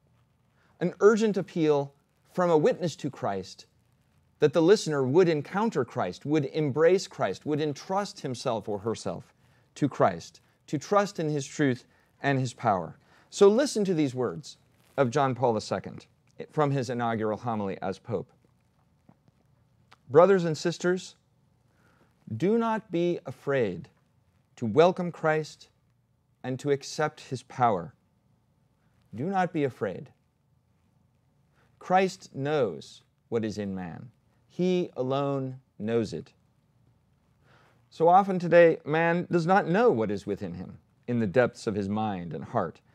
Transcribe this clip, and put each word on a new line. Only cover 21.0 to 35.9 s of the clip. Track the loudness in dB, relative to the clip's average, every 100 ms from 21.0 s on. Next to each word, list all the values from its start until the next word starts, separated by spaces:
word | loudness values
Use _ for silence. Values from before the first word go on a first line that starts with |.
| -6 -20 _ _ _ _ _ _ _ _ _ _ -12 -4
do | 0 0
not | 0 -4 -4
be | -2 -2 -2 -8
afraid | -10 -2 0 0 -4 -12 _ _ _ _ _ _ -8
to | 0
welcome | 4 4 4 -6
Christ | -4 -2 0 -4 -12 -20 _ _ _ _ _ _ _
and | -10 -6
to | -2
accept | -2 -2 -4 -4 -6
his | -12 -12
power. | -10 0 0 0 -4 -14 _ _ _ _ _ _ _ _ _ _ _
Do | -8 -4
not | 0 0
be | 0
afraid. | -2 -2 -6 -6 -14 _ _ _ _ _ _ _ _ _ _ _ _ _ _ _ _ _
Christ | 0 2 2 -4 -14 -8
knows | -4 0 -2 -4 -14 -20 _ _ _
what | -4
is | -4 -6
in | -6 -8
man. | -10 -14 -18 _ _ _ _
He | -4 0 0 -2 -6
alone | -4 -2 -2 -4 -6 -10 _ -10
knows | -4